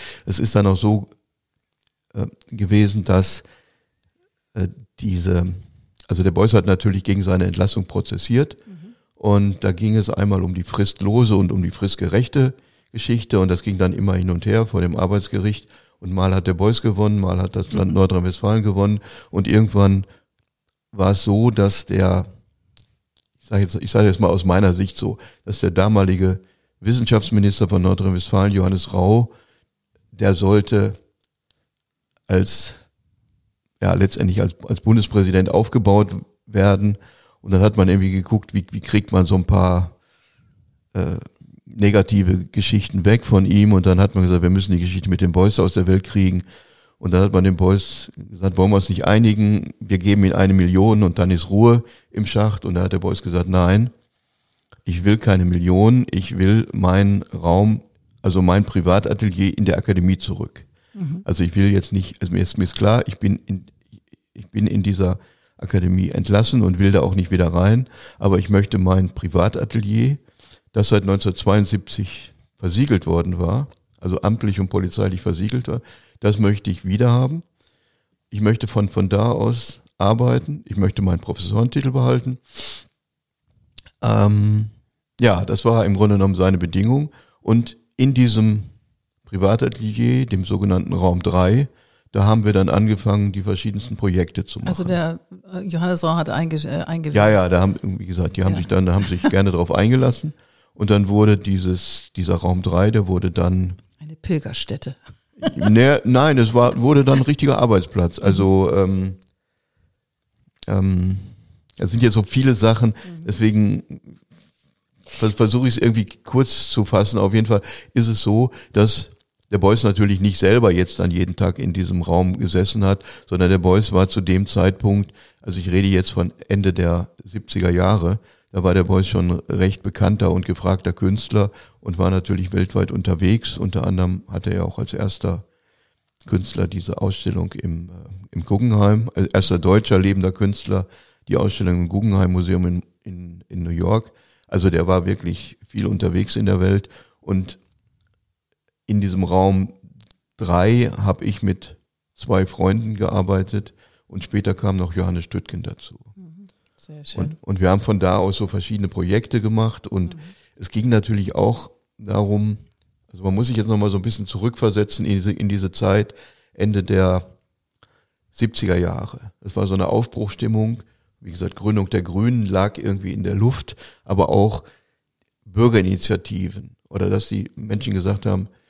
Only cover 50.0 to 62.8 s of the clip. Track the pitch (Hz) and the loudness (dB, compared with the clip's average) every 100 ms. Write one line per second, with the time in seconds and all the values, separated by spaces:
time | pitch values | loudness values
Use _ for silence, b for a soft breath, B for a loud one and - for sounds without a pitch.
50 | 98 101 98 - 95 95 90 92 107 107 | 2 4 4 4 4 4 4 4 4 4
51 | 92 82 87 85 - 101 117 117 - B | 2 2 0 0 0 4 6 6 2 B
52 | B - 104 107 107 98 - 87 92 92 | B -6 -4 0 0 -2 -4 -2 -2 -2
53 | 95 98 - 87 87 92 87 101 120 - | -2 -4 -4 -2 0 2 4 4 2 -4
54 | _ _ _ _ _ _ _ _ - 87 | _ _ _ _ _ _ _ _ -6 -2
55 | 98 107 110 92 90 87 87 92 110 127 | 2 2 4 2 4 2 2 4 6 4
56 | - - 98 92 95 110 - - 92 92 | 2 -4 -4 0 2 2 2 0 2 4
57 | 101 98 - 82 85 90 104 107 - _ | 4 2 -2 -4 0 2 2 0 -6 _
58 | _ _ 98 92 90 95 104 95 87 95 | _ _ -2 2 4 4 2 0 2 2
59 | - - 107 90 95 - 95 76 - 92 | 2 -2 -2 0 -2 0 0 0 0 0
60 | 90 90 - 87 - - - _ B 208 | 2 0 -4 -8 -10 -14 -20 _ B -12
61 | 160 165 - - 85 95 98 98 - 98 | -8 -6 -4 -2 -2 2 2 2 0 -4
62 | 92 - 92 92 90 - 90 - | -4 -6 -4 -2 -2 -2 -4 0